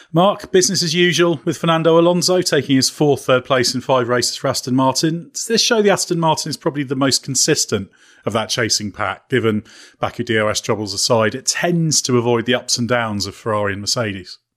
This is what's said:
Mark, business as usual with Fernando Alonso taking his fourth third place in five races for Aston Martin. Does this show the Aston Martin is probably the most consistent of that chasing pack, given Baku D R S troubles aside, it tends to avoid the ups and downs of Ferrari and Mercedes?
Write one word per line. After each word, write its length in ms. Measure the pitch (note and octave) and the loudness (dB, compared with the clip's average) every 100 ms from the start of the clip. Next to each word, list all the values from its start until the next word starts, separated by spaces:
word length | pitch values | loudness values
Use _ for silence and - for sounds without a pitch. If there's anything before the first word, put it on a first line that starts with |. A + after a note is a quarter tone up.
| - | -2
Mark, 380 | D#3+ F#3+ F3+ - | 2 4 2 0
business 320 | F#3+ G3 F3+ | 2 2 0
as 100 | F3 | -2
usual 480 | F3 F3 E3 E3+ E3+ | 2 2 4 2 0
with 140 | - C#3 | -4 -2
Fernando 420 | E3+ E3 E3 E3 | 0 2 4 4
Alonso 420 | E3+ F3 F3 F3+ | 4 2 2 0
taking 360 | F3 D#3 C3 C3+ | 0 0 2 2
his 120 | B2+ | 2
fourth 360 | - D3+ B2+ - | 0 2 2 2
third 180 | B2+ | 0
place 320 | - C3 B2 B2+ | 2 0 0 -2
in 60 | |
five 260 | - C3 A#2 | 0 0 2
races 300 | B2 - - | 0 -2 -4
for 100 | C#3 | -4
Aston 280 | B2 - B2+ | -4 -2 0
Martin. 560 | C3 B2+ D#3+ E3 - | 2 0 -2 -4 -8
Does 120 | - - | -12 -4
this 160 | A3+ | -2
show 200 | - A3+ | 2 2
the 80 | G3+ | 2
Aston 320 | F#3 - E3+ | 2 0 0
Martin 280 | E3 D3+ D#3+ | 0 0 -4
is 60 | C3+ | -6
probably 260 | E3 D3 | -4 -4
the 120 | C3 C3+ | -4 -2
most 280 | C#3 - | 0 0
consistent 680 | - C3 - D3 - G#2 F#2+ _ _ _ | -2 -2 0 0 0 -4 -6 _ _ _
of 100 | - | -4
that 160 | A2 G#2+ | -4 -2
chasing 420 | - A2 - G#2 | -2 -2 -2 -4
pack, 360 | - G2 G2 _ | -6 -6 -6 _
given 340 | B2+ A2+ G#2+ - - - _ | 0 0 -2 -4 -16 -20 _
Baku 240 | - - | -6 -4
D 140 | A2+ A2 | -2 0
R 140 | G#2+ | 0
S 100 | G2+ | -2
troubles 320 | - G#2 G#2 | -2 -4 -4
aside, 400 | G2 - A#2 G#2+ | -4 0 2 2
it 140 | B2 - | -2 -4
tends 560 | - F3 E3+ D#3+ C3+ | -2 0 0 0 0
to 160 | - B2 | 0 0
avoid 260 | A#2 A#2 A2+ | 2 0 2
the 80 | |
ups 240 | B2 - - | -2 -2 -4
and 100 | A#2 | 0
downs 380 | B2 A2+ G#2 F#2+ | 0 -2 -4 -8
of 80 | |
Ferrari 400 | - A#2 G#2 G#2 | -8 -4 -2 -2
and 80 | G2 | -4
Mercedes? 560 | G2+ C3 G#2+ G2 F2+ - _ | -4 -4 -4 -6 -12 -20 _